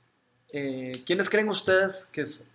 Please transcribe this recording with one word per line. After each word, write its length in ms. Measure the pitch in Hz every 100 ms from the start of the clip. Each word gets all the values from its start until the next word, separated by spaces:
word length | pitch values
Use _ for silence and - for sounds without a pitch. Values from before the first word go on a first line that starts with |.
| _ _ _ _ _
eh, 400 | 143 139 131 127 127 -
quiénes 220 | 185 190
creen 180 | 208 214
ustedes 580 | 185 - 185 190 - -
que 140 | -
es-, 260 | 127 - -